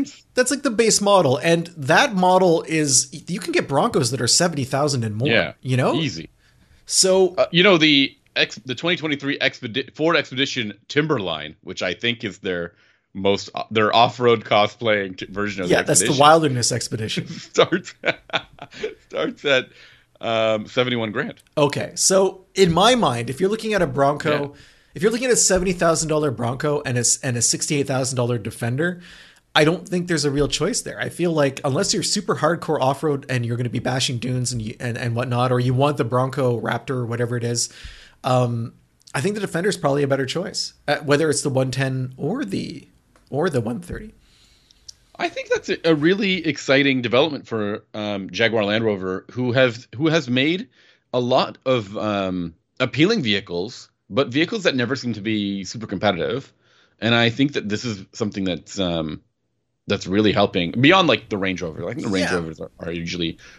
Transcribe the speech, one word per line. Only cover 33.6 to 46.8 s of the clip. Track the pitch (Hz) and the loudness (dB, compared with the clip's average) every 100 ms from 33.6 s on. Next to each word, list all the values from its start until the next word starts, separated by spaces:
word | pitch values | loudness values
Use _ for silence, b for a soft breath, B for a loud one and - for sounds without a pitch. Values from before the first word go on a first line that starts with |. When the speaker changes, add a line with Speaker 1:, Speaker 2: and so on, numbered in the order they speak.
| 123 | -2
Speaker 2:
be | 117 | -2
bashing | 123 127 - 120 | -2 -2 -2 -2
dunes | 131 127 123 | -2 -2 -2
and | 123 | -4
y-, | 107 - | -6 -8
and, | 123 117 | -8 -4
and | 123 117 | -4 -2
whatnot, | 131 120 127 | -2 0 2
or | 123 | 2
you | 123 127 | 2 2
want | 143 147 | 2 2
the | 120 | 0
Bronco | 127 131 139 127 120 | 0 0 0 0 0
Raptor | 107 117 - 127 | -2 -4 -4 -6
or | 117 | -4
whatever | 113 120 123 | -2 -2 -2
it | |
is, | 117 120 - B B B B B | -2 -2 -4 B B B B B
um, | 131 127 123 120 117 - _ _ _ | 0 2 2 0 -6 -10 _ _ _
I | 139 | -2
think | 156 208 | -2 -2
the | |
Defender's | 196 165 196 180 | -4 -2 -2 0
probably | 143 143 | 0 2
a | 139 | 2
better | 135 131 | 0 -2
choice, | 165 196 - - - - | -4 -6 -6 -8 -8 -2
uh, | 147 | -2
whether | 147 143 160 | 2 2 4
it's | 135 | 0
the | 143 | 0
one | 131 131 | 0 0
ten | 135 135 131 127 - | 0 -2 -2 -4 -6
or | 143 247 226 | -4 -4 -4
the, | 190 - 147 - _ _ _ _ | -6 -6 -10 -16 _ _ _ _
or | 135 180 | -2 0
the | 135 | 0
one | 110 120 | -2 -6
thirty. | - - 214 - b b b b b b b b b - | -8 -12 -12 -20 b b b b b b b b b -6
Speaker 1:
I | 349 | -6
think | 508 523 | -6 -4
that's | 480 - | -4 -2
a, | 185 165 | -2 2
a | |
really | 156 156 196 202 185 160 | 4 4 2 2 0 -2
exciting | 143 - 139 | -4 2 4